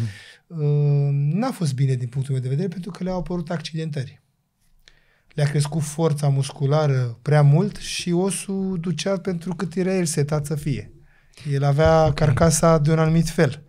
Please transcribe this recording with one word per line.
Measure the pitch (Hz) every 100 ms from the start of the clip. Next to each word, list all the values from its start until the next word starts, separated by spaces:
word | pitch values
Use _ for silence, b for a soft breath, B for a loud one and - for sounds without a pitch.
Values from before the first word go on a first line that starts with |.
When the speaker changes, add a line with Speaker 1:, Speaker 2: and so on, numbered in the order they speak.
| 113 98 B B _
Speaker 1:
Uh, | 165 147 147 147 143 143
n-a | 143 143 175 262
fost | - 160
bine | 123 135
din | 127 123
punctul | 139 131
meu | 131
de | 127
vedere, | 139 190
pentru | 180 175
că | -
le-au | 185 185
apărut | 180 180 160
accidentări. | 170 - 160 160 147 113 - _ _ _ _ _ _ b b b b b
Le-a | - 147
crescut | 147 143 160
forța | 147 - 165 147 147
musculară | 135 135 - 135 151 151 131 120 117
prea | - 151
mult | 143 147 202 -
și | - - 175
osul | 175 190 - - 196 190 185
ducea | 180 156 196 196
pentru | 190 175 180 170
cât | 180 190
era | 185 190
el | 175
setat | - 143 151 147
să | 151
fie. | 151 113 - - b b b - 147
El | 139
avea | 143 139 160 160 156
Speaker 2:
Ok. |
Speaker 1:
carcasa | 139 151 - 165 160 165 165
de | 151
un | 160
anumit | 160 165 165
fel, | - 147 -